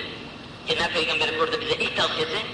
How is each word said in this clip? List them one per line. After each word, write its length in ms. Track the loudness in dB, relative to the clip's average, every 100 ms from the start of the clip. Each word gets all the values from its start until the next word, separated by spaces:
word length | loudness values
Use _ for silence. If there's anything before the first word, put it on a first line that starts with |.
| -4 -8 -10 -12 -12 -10 -2
Cenab-ı 240 | 2 2
Peygamber'in 460 | 2 2 2 2 2
burada 220 | 2 2
bize 140 | 0
ilk 220 | 0 2 2
tavsiyesi 460 | 2 2 0 -2 -4